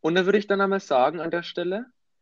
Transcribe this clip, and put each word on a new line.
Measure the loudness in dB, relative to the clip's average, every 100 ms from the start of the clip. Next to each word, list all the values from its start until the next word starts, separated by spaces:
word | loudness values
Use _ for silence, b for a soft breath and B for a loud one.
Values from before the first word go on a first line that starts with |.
Und | 2
dann | 2
würde | 2 2
ich | 2
dann | 0
einmal | 0 0
sagen | 0 2 2 0
an | -6
der | -6
Stelle, | -6 -8 -6 -6 -10 _ _ _